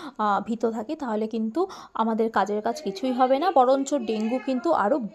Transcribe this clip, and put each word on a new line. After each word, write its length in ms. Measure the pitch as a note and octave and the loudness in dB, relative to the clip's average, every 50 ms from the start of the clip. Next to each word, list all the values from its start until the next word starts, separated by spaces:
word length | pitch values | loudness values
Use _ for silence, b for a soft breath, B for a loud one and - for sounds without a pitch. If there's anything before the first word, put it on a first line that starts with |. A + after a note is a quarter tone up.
| E4+ C#4 B | -14 -10 B
আহ, 260 | B G#3+ G#3 G3+ F#3+ G3+ | B 0 2 2 0 0
ভীত 200 | - A#3+ A3 - | -4 -4 -2 -2
থাকি, 300 | A3+ A3 A#3 A3 - D#4 | -2 -2 -2 -6 -6 -6
তাহলে 320 | D#4 C#4 A#3 G#3+ G#3+ A3 | -6 -4 -4 -2 -2 -2
কিন্তু 400 | A3 A3+ A3+ A3 A3 A3 E4 F#4+ F#4 B B B B B | -2 -4 -4 -4 -2 -2 -2 -2 -2 B B B B B
আমাদের 380 | - A3+ A3+ A3 G#3+ A3+ A3+ | -2 -2 0 0 0 0 0
কাজের 300 | - G#3+ F#3+ G3+ G#3 G#3+ | 2 0 0 0 -2 -2
কাজ 200 | G#3 A#3 A#3 - | -2 -4 -4 -4
কিছুই 320 | - G3 F#3+ - - C4 B3 | -4 -6 -6 -4 -2 -2 2
হবে 260 | B3 B3+ B3 C4+ C#4 | 4 4 4 4 2
না, 120 | E4+ G4 | 2 4
বরঞ্চ 420 | F4 C4+ B3 B3+ C4+ C#4 C4+ - D4 | 4 6 6 6 4 2 2 0 -2
ডেঙ্গু 460 | C#4 A3+ A3 A3 G#3+ A3 A3 B3+ B3+ - | -2 -2 -2 -2 -2 0 -2 -2 -2 -2
কিন্তু 260 | C4+ C4 B3 - E4+ | -2 -2 0 2 2
আরও 280 | D#4 - G3 G#3 C#4 D#4 A3+ F#3+ | 2 4 4 2 2 0 -2 -2